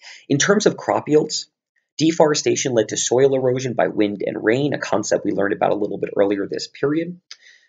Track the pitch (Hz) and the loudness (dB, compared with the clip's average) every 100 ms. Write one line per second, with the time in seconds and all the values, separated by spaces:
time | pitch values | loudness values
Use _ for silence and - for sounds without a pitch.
0 | - - - 139 175 202 202 - - 104 | -20 -12 -2 0 2 4 2 0 -2 -2
1 | 143 151 - - - _ _ _ _ - | 2 2 2 -6 -10 _ _ _ _ -2
2 | 160 165 156 151 120 120 139 117 110 - | 0 4 4 2 0 0 0 0 0 -2
3 | - 120 135 131 127 127 127 113 87 - | 0 4 4 4 0 0 -2 0 0 2
4 | 104 104 - - 104 123 143 - - 104 | 0 -2 -6 -2 0 2 0 -2 -2 -2
5 | 104 - 101 98 98 - 92 101 101 95 | 0 0 0 -2 0 0 0 0 -4 -4
6 | - - 101 101 95 - - - 139 156 | -4 0 0 0 -4 -8 -10 -6 -2 -2
7 | 170 175 - - - - | -6 -10 -18 -20 -20 -20